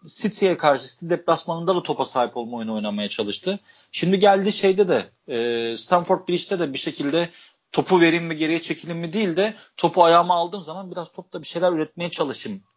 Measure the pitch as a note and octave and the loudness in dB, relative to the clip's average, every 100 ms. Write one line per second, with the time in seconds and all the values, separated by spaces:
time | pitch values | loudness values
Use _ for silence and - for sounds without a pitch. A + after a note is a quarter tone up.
0 | E3 - G#3 - F#3+ E3 D3+ C3 C3 - | -16 -6 -6 0 0 2 2 2 -2 -12
1 | E3+ E3+ F3 D#3+ - E3 E3+ F3+ - C#3 | -4 -2 0 0 0 -4 0 -2 -2 -4
2 | C3 C3 A#2 B2 A#2 A#2+ A2 A2 G#2 G#2 | -2 0 -2 -2 -8 -8 -6 -4 -4 -4
3 | G#2 - G#2 G2+ F#3 G3+ - - _ - | -4 -4 -4 -4 -4 -6 -8 -20 _ -4
4 | F3 F#3+ G3+ G3 G3 G3+ G3 F#3+ F#3 C3 | 0 4 6 6 2 2 2 4 4 2
5 | F#2 _ - A#2+ A#2+ A#2 A#2 A2+ - F3 | 0 _ -8 -4 -2 -2 -2 -6 0 0
6 | E3+ F#3 - F3 - F#3+ D#3+ C3+ - C#3 | 2 0 0 -4 -2 -2 -2 -4 -8 -4
7 | C#3+ D#3+ E3+ - - _ _ - C#3 F#3 | -2 0 -2 -6 -20 _ _ -2 2 6
8 | E3+ E3+ E3+ D#3 D#3 E3 E3 D#3+ D#3 E3+ | 6 4 -2 -4 -2 -2 -4 -8 -8 -8
9 | E3+ F#3 G3+ E3 G#3+ G#3+ - - E3+ F3 | -4 -2 0 2 0 -2 -16 -2 0 6
10 | E3+ E3+ F3 F3 E3+ G3+ D#3 F3 F#3+ F3 | 6 6 4 0 0 -6 -10 -12 -12 -12
11 | D#3+ - F3+ F3 D3 E3 F3+ E3 D#3 - | -12 -14 -14 -14 -10 0 0 2 -2 -4
12 | E3+ - D3 B2 A#2 G2 - | -8 -4 -4 -4 -8 -12 -14